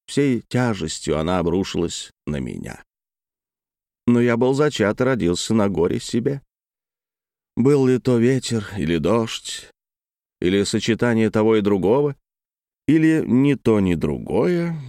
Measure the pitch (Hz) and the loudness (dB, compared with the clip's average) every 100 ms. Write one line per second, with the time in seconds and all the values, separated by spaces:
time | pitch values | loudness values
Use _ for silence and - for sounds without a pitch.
0 | - - 143 120 - 123 123 98 80 - | -8 -2 0 0 -2 -2 0 -2 -6 -6
1 | - 76 80 92 85 90 95 - 85 - | -4 -2 0 0 0 0 -2 -4 -4 -6
2 | - _ - 73 62 50 - - - _ | -14 _ -8 -6 -6 -10 -12 -14 -20 _
3 | _ _ _ _ _ _ _ _ _ _ | _ _ _ _ _ _ _ _ _ _
4 | - 120 120 117 127 135 151 - 101 107 | 0 2 2 2 2 2 0 0 -2 0
5 | 127 127 87 87 - 113 101 95 107 113 | 0 0 0 -2 0 0 0 0 0 -2
6 | - 123 131 139 - _ _ _ _ _ | -4 -4 -2 -4 -10 _ _ _ _ _
7 | _ _ _ _ _ - 123 147 127 127 | _ _ _ _ _ 0 2 4 4 2
8 | 131 120 117 131 - 113 101 101 76 85 | 2 2 2 0 -2 -6 -6 -6 -2 0
9 | 76 117 113 - - - - _ _ _ | 2 0 -2 -8 -12 -14 -16 _ _ _
10 | _ _ _ - 87 98 98 113 110 107 | _ _ _ -4 0 0 0 -2 -2 0
11 | 120 113 110 110 110 110 101 101 87 127 | 2 2 2 2 2 2 2 2 2 2
12 | 147 135 _ _ _ _ _ _ - 160 | 0 -4 _ _ _ _ _ _ 0 2
13 | 160 160 - 120 139 135 - 107 95 82 | 4 2 2 2 2 2 2 2 2 0
14 | 76 67 55 87 160 175 170 160 | -2 -4 -4 -2 0 0 -4 -8